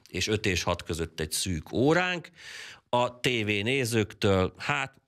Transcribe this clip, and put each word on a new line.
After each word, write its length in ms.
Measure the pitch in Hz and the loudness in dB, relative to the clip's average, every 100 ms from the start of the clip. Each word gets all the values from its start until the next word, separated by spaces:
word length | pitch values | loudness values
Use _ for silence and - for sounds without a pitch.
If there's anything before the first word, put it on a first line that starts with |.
| - | -10
és 180 | - 92 | -4 -2
öt 180 | 107 107 | 0 0
és 180 | 90 | 0
hat 200 | - 87 | 0 -2
között 360 | - 80 80 - | -2 -4 -4 -4
egy 120 | 82 | -4
szűk 400 | - - 82 - | -4 -2 -4 -4
óránk. 580 | 87 135 165 180 180 - - - - - - _ | 0 2 4 2 -4 -8 -18 -18 -16 -16 -20 _
A 300 | 123 123 - | 0 2 0
tévé 420 | - 123 104 104 | 0 0 2 0
nézőktől, 920 | 104 135 120 117 101 - 104 95 92 - | 2 0 2 2 0 0 4 4 4 0
hát 440 | - 143 135 - | -2 -2 -2 -10